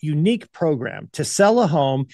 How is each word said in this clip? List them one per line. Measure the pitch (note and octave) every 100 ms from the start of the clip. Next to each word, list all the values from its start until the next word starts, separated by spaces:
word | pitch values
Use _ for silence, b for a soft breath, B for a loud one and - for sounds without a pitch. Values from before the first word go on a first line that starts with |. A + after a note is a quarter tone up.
unique | D3+ D3 F3+ A#3+ -
program | - E3 C3+ A#2 F#2+ -
to | -
sell | B2 - G3+ A#3
a | F#3+
home | D#3 C3+ C3+ C3+